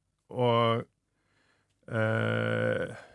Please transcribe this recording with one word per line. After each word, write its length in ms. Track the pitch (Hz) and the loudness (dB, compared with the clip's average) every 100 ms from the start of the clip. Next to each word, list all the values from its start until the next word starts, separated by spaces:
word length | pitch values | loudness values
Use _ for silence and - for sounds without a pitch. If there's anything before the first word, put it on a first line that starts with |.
| _ _ - | _ _ -10
og, 540 | 127 120 117 117 113 - _ _ _ _ _ _ _ _ _ - | 0 2 4 2 0 -4 _ _ _ _ _ _ _ _ _ -6
eh, 1000 | 113 110 110 110 113 113 113 113 110 - 117 - | -2 0 0 0 0 0 0 0 -2 -4 -8 -18